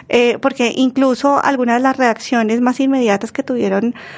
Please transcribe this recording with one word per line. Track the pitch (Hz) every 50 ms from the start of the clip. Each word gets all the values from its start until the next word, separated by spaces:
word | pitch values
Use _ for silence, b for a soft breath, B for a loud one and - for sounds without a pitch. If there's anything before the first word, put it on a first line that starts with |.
| B B
eh, | - 247 240 240 226 -
porque | - 269 262 - 240 226 -
incluso | - 262 254 254 269 269 262 247 - - 285 285 269 -
algunas | - 277 247 254 240 233 240
de | 262
las | 269 262 262
reacciones | 262 240 214 - - - 254 233 226 214 226 240
más | 247 254 247 -
inmediatas | 269 269 269 262 247 214 202 196 - 226
que | - - 269
tuvieron | - 254 240 214 196 196 196 220 240 247 B B B B